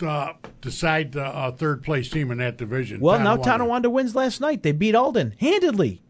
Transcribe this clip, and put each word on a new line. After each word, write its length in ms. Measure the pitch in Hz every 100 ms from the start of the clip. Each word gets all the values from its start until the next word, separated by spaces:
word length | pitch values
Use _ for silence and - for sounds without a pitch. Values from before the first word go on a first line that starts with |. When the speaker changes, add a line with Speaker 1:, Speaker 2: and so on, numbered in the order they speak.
Speaker 1:
uh, 300 | 165 151 135 - - -
decide 520 | 127 - 165 156 147
the, 120 | 139
uh, 280 | 139 127 131
third 300 | 127 160 135
place 260 | 147 147 117
team 200 | 156 139
in 80 | 120
that 180 | 123 120
division. 440 | 113 127 123 104
Speaker 2:
Well, 180 | 143 220
now 180 | 208 233
Speaker 1:
Tonawanda. 140 | 247
Speaker 2:
Tonawanda 400 | 240 240 240 240
wins 240 | 247 254 233
last 240 | 262 -
night. 220 | 285 294
They 100 | 156
beat 220 | 151 214 220
Alden 380 | 262 233 123 104
handedly, 640 | 269 403 349 208 139 90 _